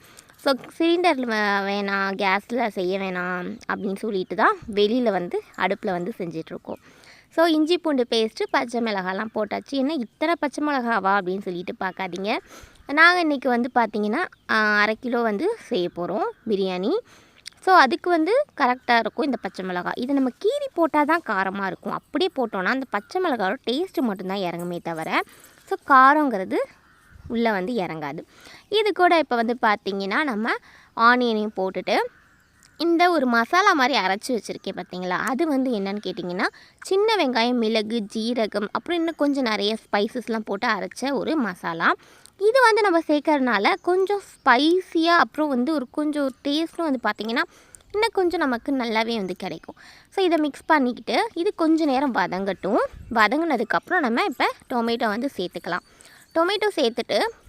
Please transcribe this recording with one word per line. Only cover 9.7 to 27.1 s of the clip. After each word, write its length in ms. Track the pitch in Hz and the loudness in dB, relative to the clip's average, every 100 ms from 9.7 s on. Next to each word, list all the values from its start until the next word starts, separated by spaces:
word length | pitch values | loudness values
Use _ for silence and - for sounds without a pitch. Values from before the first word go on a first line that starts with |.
| 277 269 | -2 -2
இத்தனை 400 | 320 226 - 311 339 | -2 -6 -4 -2 -2
பச்சை 280 | 294 - 302 | -4 -4 -2
மிளகாவா?" 360 | 277 233 226 | -2 0 0
அப்படின்னு 380 | 190 202 180 190 | 2 2 0 -4
சொல்லிட்டு 340 | 202 175 185 - | -6 -8 -8 -6
பார்க்காதீங்க. 580 | 190 - 190 180 196 294 - - - - - | -6 -6 -8 -6 -4 -4 -6 -20 -20 -18 -2
நாங்க 320 | 285 339 359 | 6 6 6
இன்னைக்கு 300 | 320 285 269 | 2 0 0
வந்து 200 | 240 247 247 | 0 0 0
பார்த்தீங்கன்னா, 500 | 220 214 208 254 359 _ - | 0 0 -2 -2 -6 _ -2
ஆ, 300 | 220 214 208 | 2 4 4
அரை 180 | 208 220 | 4 2
கிலோ 220 | 247 240 | -2 0
வந்து 340 | 233 202 349 453 | 0 0 -2 -2
செய்ய 300 | - 180 175 170 | -4 -2 -2 -4
போறோம் 280 | 175 202 427 440 - | -4 -2 -4 -4 -2
பிரியாணி. 500 | 196 190 180 196 415 - - _ _ - - | 0 0 -2 0 -2 -4 -16 _ _ -20 -4
So 160 | - 370 | 6 6
அதுக்கு 340 | 262 320 359 | 6 4 0
வந்து 360 | 349 311 480 - - | 2 2 0 0 0
கரெக்டா 420 | 262 254 - 233 | 0 0 2 2
இருக்கும் 260 | 220 - 320 | 0 -2 -2
இந்த 120 | 247 | -2
பச்சை 240 | 294 - 185 | -6 -8 -6
மிளகா. 260 | 180 180 - | -6 -4 -6
இதை 200 | 247 277 | -2 0
நம்ம 140 | 262 | 0
கீறி 380 | - 415 571 554 | 0 -2 0 -2
போட்டா 300 | - 320 302 | 0 0 2
தான் 180 | 294 339 277 | 2 0 -2
காரமா 400 | 202 190 196 196 | -2 -2 -2 -6
இருக்கும். 260 | - 208 | -6 -8
அப்படியே 380 | - - 294 370 - | -8 -6 -2 -2 -2
போட்டோம்னா 280 | 226 202 | -4 -2
அந்த 220 | 185 262 262 | -2 -2 -4
பச்சை 340 | 208 - 370 | -6 -4 -2
மிளகாவோட 320 | 359 247 190 262 - | -2 0 -2 -4 -4
டேஸ்ட்டு 300 | 254 370 - | -4 -4 -2
மட்டும்தான் 360 | 247 196 185 202 | -2 -2 -6 -4
இறங்குமே 400 | 175 170 175 175 | -4 -6 -6 -6
தவிர, 400 | 170 160 160 254 381 - - - - | -6 -6 -4 -4 -4 -10 -20 -16 -8
so 120 | 370 - | -6 4
காரங்கிறது 680 | 269 262 302 294 214 190 311 539 _ _ _ _ | 8 8 6 2 -2 -2 -4 -4 _ _ _ _